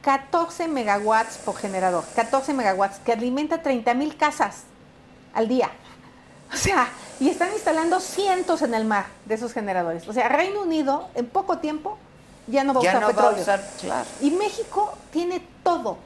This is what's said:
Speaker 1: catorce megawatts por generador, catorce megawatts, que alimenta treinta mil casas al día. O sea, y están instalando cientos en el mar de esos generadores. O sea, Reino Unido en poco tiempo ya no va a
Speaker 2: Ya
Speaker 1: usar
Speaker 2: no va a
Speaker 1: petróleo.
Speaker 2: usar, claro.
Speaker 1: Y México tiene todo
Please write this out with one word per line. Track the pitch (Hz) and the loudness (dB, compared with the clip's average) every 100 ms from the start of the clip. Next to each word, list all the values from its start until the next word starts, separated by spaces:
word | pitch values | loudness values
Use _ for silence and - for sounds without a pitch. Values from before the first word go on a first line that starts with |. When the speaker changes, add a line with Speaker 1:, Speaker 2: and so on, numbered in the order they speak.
Speaker 1:
catorce | - 277 269 339 330 - 339 | 2 0 2 0 0 -2 -4
megawatts | 285 214 202 208 220 226 - | -2 0 0 4 2 2 -4
por | - 190 | -8 -6
generador, | 208 190 185 175 160 - | -4 0 2 0 -2 -2
catorce | 226 269 269 | 2 0 0
megawatts, | 277 220 190 196 196 | 0 2 2 0 0
que | - | -2
alimenta | 226 247 262 302 330 | 0 0 -2 -2 -2
treinta | 302 247 226 | 0 0 2
mil | 240 302 - | 0 0 0
casas | 302 294 208 - - - - - - - - | 0 2 -2 -2 -20 -20 -20 -20 -20 -20 -8
al | - 226 | -2 0
día. | 254 147 - - - - - - - - | 2 0 -4 -20 -20 -20 -20 -20 -20 -10
O | 277 | -4
sea, | - 370 240 - - - | 2 2 2 -2 -16 0
y | 277 | 0
están | - 349 | 2 0
instalando | 415 370 320 330 370 | 0 0 2 2 0
cientos | 359 - 403 370 359 320 | -2 -2 0 2 0 0
en | 269 | 2
el | 226 220 | 0 2
mar | 208 190 - - | 0 -2 -12 -6
de | 220 | -4
esos | 233 | -4
generadores. | 233 202 180 170 165 165 | -6 -2 0 0 -4 -4
O | |
sea, | 220 220 | 0 2
Reino | 285 370 403 | 2 0 -2
Unido | 370 320 277 285 349 - | 0 0 2 0 -2 -6
en | 240 | -2
poco | 381 - 349 | -2 -2 -4
tiempo | 302 302 370 427 - - - - - | -2 -6 -8 -10 -16 -20 -20 -20 -2
ya | 269 277 | 0 2
no | |
va | 262 | 2
a | |
Speaker 2:
Ya | 254 | 4
Speaker 1:
usar | 262 | 4
Speaker 2:
no | 214 | 2
va | |
a | 208 | 4
Speaker 1:
petróleo. | - 202 | 4 4
Speaker 2:
usar, | 175 196 196 - | 0 0 -2 -12
claro. | 180 - - - | -6 -4 -6 0
Speaker 1:
Y | 285 | 0
México | 349 415 - 453 - 415 - - | 2 -2 -4 -4 -2 -2 -4 -6
tiene | 311 349 359 - - | -4 -2 -4 -8 -4
todo | - 339 233 165 | 0 0 -2 -8